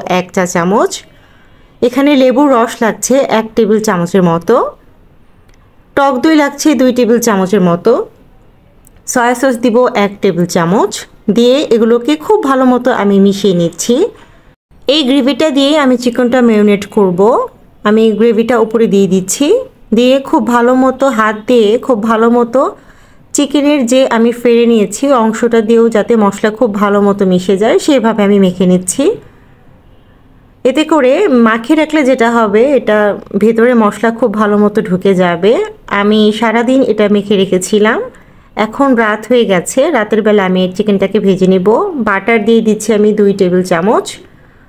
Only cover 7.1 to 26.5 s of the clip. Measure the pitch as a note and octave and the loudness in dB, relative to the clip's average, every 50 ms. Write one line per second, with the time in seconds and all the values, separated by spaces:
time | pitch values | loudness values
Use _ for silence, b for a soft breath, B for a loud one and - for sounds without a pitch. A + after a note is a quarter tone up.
7.1 | A#3+ A#3 A#3 A#3 G3+ F#3+ F#3 F3+ G#3+ G3 F3+ F3 E3+ F3 - A3+ B3+ F#4 A#4 - | 2 0 0 0 0 0 0 0 0 0 2 0 0 0 0 0 0 0 -2 -6
8.1 | - _ - - - - _ _ _ _ _ _ _ _ - - - - _ - | -12 _ -20 -20 -20 -20 _ _ _ _ _ _ _ _ -20 -20 -20 -18 _ -6
9.1 | - B3+ A#3 A#3+ B3 B3 C#4 C4+ A#3+ A3+ A#3+ B3 G#3+ B3 B3+ - - G#3 G3+ G3 | -2 -2 0 0 0 0 0 -2 -2 0 0 0 2 2 0 0 0 -2 -2 -2
10.1 | G3+ - - G3 E3 E3+ F3 F3 - F#3 E3 E3+ F#3+ A3+ G#4 G#4 - - - - | -4 -2 -4 -2 -2 -2 -2 -2 -2 -2 0 0 0 0 0 -2 -4 -8 -16 -18
11.1 | - - _ G#3+ F#3 A#3 A#3+ B3 C4 D4 D#4 - A3+ A3 A#3 A3+ A#3+ A#3 A#3 D4 | -20 -10 _ -2 0 2 2 2 2 2 0 0 0 0 2 2 0 0 0 -2
12.1 | D4+ D4+ - - G#4+ G#4+ A4 C4+ C4+ C4 C4 B3 B3+ B3 B3 B3+ A#3+ - G3+ G3+ | -4 -2 -2 -2 -2 0 0 0 0 0 2 2 0 0 0 -2 -2 0 0 0
13.1 | G3 G3 G3 G3+ F#3+ G3 - G3+ F3 F3 E3+ E3 - - - - A#3+ C#4 G#4 A#4+ | 2 2 2 2 2 0 0 -2 0 0 -2 -4 -4 -4 -2 -2 0 0 0 -2
14.1 | - b b b b b b b b _ _ _ - - - - C#4+ D#4+ C#4 A#3+ | -4 b b b b b b b b _ _ _ -20 -8 -4 -2 0 0 0 0
15.1 | C#4 C#4+ A#3 C#4 C4+ A#3 D#4 D#4 B3+ C#4 C#4 C#4 D#4 D#4 C#4 B3+ B3+ A#3+ B3 A#3+ | 0 0 0 0 0 -2 -2 -2 0 0 0 2 2 2 2 0 0 0 -2 -2
16.1 | A#3 C4 B3 A#3 C4 B3+ A#3+ A#3 G#3+ G#3 G#3 G#3 G3+ G3 - - - A3 G3 F#3 | -2 -2 -2 0 0 2 2 2 2 2 2 2 2 0 -2 -4 -2 0 0 0
17.1 | F3 E3+ G3+ A3+ C#4+ A4 C5 - - - - - - - - G#3 G#3+ A3 A3+ A3 | 2 2 2 2 2 0 -2 -6 -10 -18 -20 -20 -14 -6 -2 0 2 2 2 2
18.1 | G#3 G3 A3+ A#3+ A#3 A3 A#3 A#3+ B3 A3+ A3+ A3 A#3 A3+ A3+ F#3+ F#3+ G3 G3 E3+ | 2 2 0 0 2 0 0 0 0 0 0 0 0 0 0 2 2 2 2 2
19.1 | F#3 F#3+ F#3 - - - C#4+ D#4 A4 C5 C5 - - _ - - A3 A#3 B3 B3+ | 0 -2 -2 -4 -4 -2 0 0 0 0 -2 -6 -16 _ -10 -4 0 0 2 2
20.1 | C4+ C4+ C4+ - D#4+ C#4+ G#3+ A3+ A#3+ A#3+ A#3+ B3 B3+ C4 C4 C4 B3+ B3+ C4+ C#4 | 2 0 -2 -2 -2 -2 0 0 0 0 2 2 2 2 2 0 0 0 -2 -2
21.1 | A#3 G#3+ A3 G#3+ A3 A3 - - B3 A#3 G#3+ G3+ A3+ B3 - - B3 G#3 A3 A3+ | 0 0 -2 -2 -2 -4 -2 0 2 2 2 2 0 0 0 -2 -2 -2 0 -2
22.1 | A3+ A3 A3+ A#3 A#3 A#3+ A#3+ A#3 A#3 C4 D4+ G4+ - b b b b b b b | 0 0 2 2 2 0 0 0 0 -2 -2 -2 -6 b b b b b b b
23.1 | b b b b - D4 C#4+ - - D4 C#4 D4 D4+ C#4+ B3 A#3 B3+ C4 C4 - | b b b b -4 -4 -2 0 0 0 0 2 0 0 0 0 2 2 2 2
24.1 | A#3 A3+ A3+ A#3+ A#3 A#3+ - A#3+ A#3 A#3 A#3+ A#3 A#3 A3 G3+ F3+ - - C#4 C#4+ | 0 0 0 0 0 0 0 2 2 2 2 2 2 2 0 -2 -4 -4 -2 0
25.1 | C4+ A#3 A3 A3 G#3+ - B3 A#3 A3+ A3+ G#3+ G#3+ A#3 A3+ A3+ A3+ A3+ G#3 G3 - | 0 2 0 0 -2 -2 -2 0 0 0 2 2 2 2 2 2 0 0 0 0
26.1 | A#3 A3+ G#3 G3 G3+ - - G#3+ | 0 2 0 0 0 -2 -2 -4